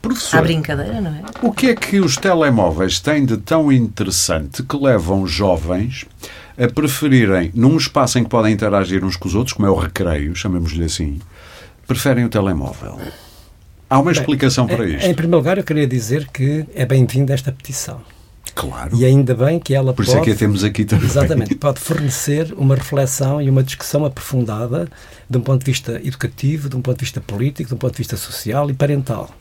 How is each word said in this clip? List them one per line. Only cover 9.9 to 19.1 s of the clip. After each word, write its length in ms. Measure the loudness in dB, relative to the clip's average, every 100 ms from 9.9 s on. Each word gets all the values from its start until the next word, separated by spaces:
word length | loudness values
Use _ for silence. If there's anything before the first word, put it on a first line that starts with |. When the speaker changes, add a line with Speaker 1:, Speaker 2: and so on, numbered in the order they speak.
| -2 -2 -2 -2 -4
Speaker 1:
chamemos-lhe 480 | -4 -2 -2 -2
assim, 360 | -4 -2 -4 -6 -12 -20 -20 -20 -20 -20 -6
preferem 380 | -2 0 2 2
o 40 |
telemóvel? 680 | 0 0 0 -4 -10 -14 -14 -14 -16 -20 -20 -20 -20 -20 -20 0
Há 80 | 2
uma 120 | 2
Speaker 3:
Bem, 80 | 0
Speaker 1:
explicação 480 | 0 2 2 2 0
para 200 | 0 -2
Speaker 3:
em, 60 | 0
Speaker 1:
isto? 120 | 0
Speaker 3:
em 60 |
primeiro 240 | 0 2 2
lugar, 200 | 2 -2
eu 60 |
queria 240 | 0 0 0
dizer 400 | -2 -2 -4 -4
que 320 | -4 -2 -2 -6 -4
é 100 | 2
bem-vinda 480 | 4 4 2 0
esta 180 | 0 -4
petição. 500 | -10 -10 -10 -10 -12 -16 -20 -20 -20 -14 -8
Speaker 1:
Claro. 400 | -8 -8 -2 2
Speaker 3:
E 80 |
ainda 280 | 6